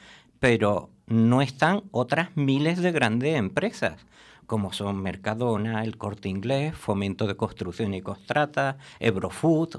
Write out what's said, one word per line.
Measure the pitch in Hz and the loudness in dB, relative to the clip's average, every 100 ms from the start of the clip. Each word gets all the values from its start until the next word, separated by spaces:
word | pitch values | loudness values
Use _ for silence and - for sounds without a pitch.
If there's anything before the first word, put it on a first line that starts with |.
| - - _ _ | -20 -20 _ _
pero | 131 113 104 101 - _ - | 4 4 4 2 -4 _ 0
no | 113 113 127 | 4 6 4
están | 135 - 156 202 - | 2 2 2 2 0
otras | 120 120 160 180 147 | -2 0 0 -2 0
miles | 135 135 156 175 | 2 2 2 2
de | 175 | 0
grandes | 160 117 117 139 151 | 2 2 2 2 0
empresas, | 95 117 220 - 95 - - - - - - | 0 -2 -4 -2 -4 -6 -16 -20 -20 -20 -4
como | 110 95 | -4 -2
son | - 101 98 | -4 -4 -4
Mercadona, | 95 95 107 110 123 107 110 110 | -4 -4 -4 -2 0 0 -2 -2
El | 110 - | -4 -6
Corte | 104 104 101 | -8 -6 -6
Inglés, | 95 117 135 151 151 | -4 -2 -2 -2 -4
Fomento | - 101 98 95 107 | -4 -2 -2 -2 -2
de | 95 | -2
Construcción | 107 - 92 82 107 | -4 -4 -8 -4 -4
y | 95 | -4
Contrata, | 95 98 - 147 147 139 139 135 - - | -8 -10 -4 0 0 0 -2 -4 -14 -2
Ebrofood, | - 95 - - 160 156 165 | 0 0 -2 0 4 4 0